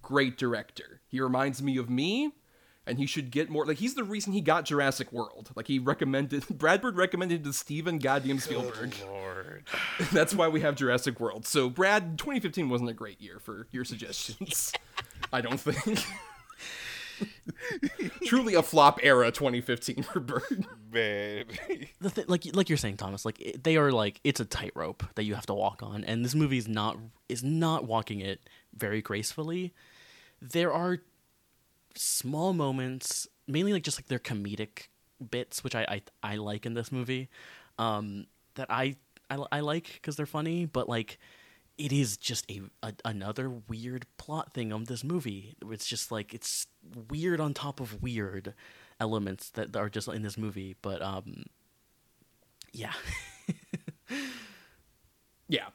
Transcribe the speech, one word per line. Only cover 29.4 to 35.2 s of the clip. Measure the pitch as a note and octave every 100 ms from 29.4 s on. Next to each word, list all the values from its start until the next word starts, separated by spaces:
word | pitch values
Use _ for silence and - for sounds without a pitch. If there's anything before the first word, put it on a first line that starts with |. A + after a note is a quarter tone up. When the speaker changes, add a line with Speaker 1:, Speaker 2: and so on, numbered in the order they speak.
| D#3 F3 F3+ _ - - - - - _
Speaker 3:
There | B2+ E3 F3
are | D3+ F3 F3+ - _ _ _ _ _ _ _ _
small | - - - B2 D3 F3+
moments, | F3+ C#3+ C3 C3 C3 - - - _ -
mainly, | C#3+ G3
like, | G3+
just, | D3+ -
like, | -
their | B2
comedic | - G#2+ G2+ G#2 G#2+ - - _ _ _